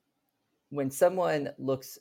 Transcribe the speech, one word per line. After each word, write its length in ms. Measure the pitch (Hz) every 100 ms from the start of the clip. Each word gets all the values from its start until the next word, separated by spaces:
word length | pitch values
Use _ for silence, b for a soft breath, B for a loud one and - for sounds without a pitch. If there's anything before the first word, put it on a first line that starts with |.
| _ _ _ _ _ _ _
when 200 | 143 135
someone 640 | 135 180 185 170 151 139 -
looks 400 | 131 135 - -